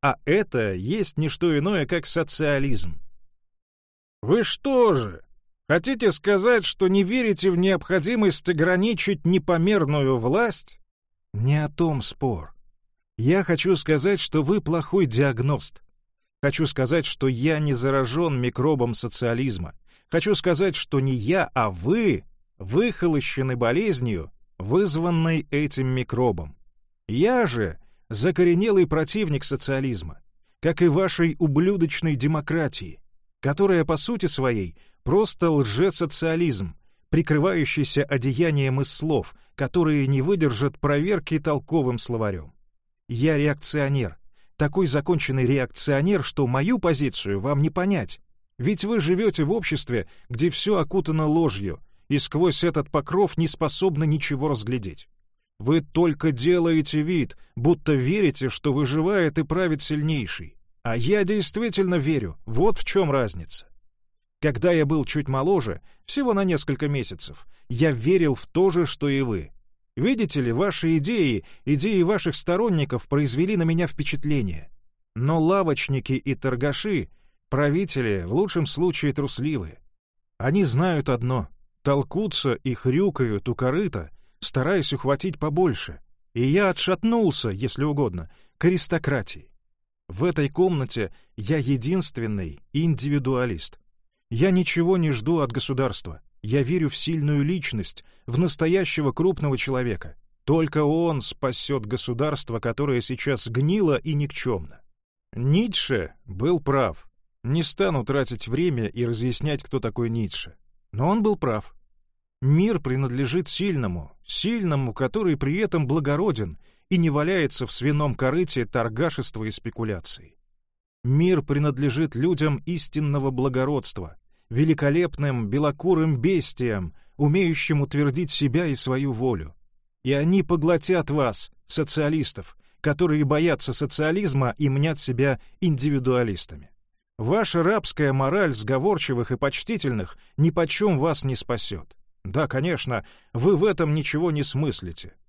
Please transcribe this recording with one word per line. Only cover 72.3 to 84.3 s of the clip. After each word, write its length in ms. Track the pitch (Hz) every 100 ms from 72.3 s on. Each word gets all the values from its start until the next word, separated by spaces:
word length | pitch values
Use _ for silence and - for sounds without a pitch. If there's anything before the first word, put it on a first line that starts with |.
сторонников 720 | 151 - 175 226 170 139 123 -
произвели 480 | 143 143 120 185 208
на 80 |
меня 220 | 165 165 175
впечатление. 840 | - 147 - 147 147 101 78 - - _ _ _
Но 260 | - 127 165
лавочники 720 | 160 196 175 139 - 135 -
и 200 | 131 -
торгаши, 760 | 135 135 127 143 139 214 180 90 - _ _ _
правители, 760 | 135 147 156 196 139 120 98 85
в 60 |
лучшем 320 | 123 202 175
случае 480 | 147 - 175 156 147
трусливые. 640 | 139 139 - 139 143 82 - - _ _ _ _ _
Они 260 | 131 175
знают 460 | 170 123 180 160 -
одно — 380 | 123 123 127 - - - _
толкутся 720 | - 139 139 170 214 - 139
и 180 | 120 135
хрюкают 760 | 120 131 135 196 147 123 104 -
у 40 |
корыта, 560 | 120 127 147 202 104 69 - -